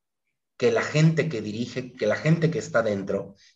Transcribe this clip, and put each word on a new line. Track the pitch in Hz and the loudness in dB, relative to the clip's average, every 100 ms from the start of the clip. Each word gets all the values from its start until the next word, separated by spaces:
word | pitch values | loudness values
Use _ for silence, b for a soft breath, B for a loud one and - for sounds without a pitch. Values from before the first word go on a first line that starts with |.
| _ _ _ _ _ _ | _ _ _ _ _ _
que | 120 | 2
la | 110 | 2
gente | 110 151 160 160 - | 0 4 4 4 -2
que | 110 | -4
dirige, | 104 107 123 131 123 | -6 -6 -6 -8 -10
que | - 107 | -4 -2
la | 101 | 0
gente | 151 165 160 | 2 2 2
que | 151 | -2
está | - 117 | -2 0
dentro, | 110 98 95 98 - B B | 0 -2 -2 -4 -6 B B